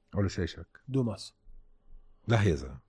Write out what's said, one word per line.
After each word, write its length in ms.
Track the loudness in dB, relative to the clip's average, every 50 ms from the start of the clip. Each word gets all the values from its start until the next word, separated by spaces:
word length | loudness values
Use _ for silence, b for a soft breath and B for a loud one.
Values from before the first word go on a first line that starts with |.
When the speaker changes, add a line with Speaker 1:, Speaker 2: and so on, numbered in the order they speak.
| _ _ 0
Speaker 1:
أولاشيشك. 520 | 0 2 2 2 0 -2 -2 -4 -8 -16 -18 -20 -20 _ -2
Speaker 2:
دوماس. 460 | 0 0 0 0 -2 -6 -10 -16 -20 _ _ -20 -20 -20 -20 -20 -20 _ _ -20 -20 -20 -20 -20 -20 _ _ 2
Speaker 1:
لا 140 | 4 6
يا 140 | 6 4 4
زلمة. 240 | 2 -2 -8 -12 -14 -18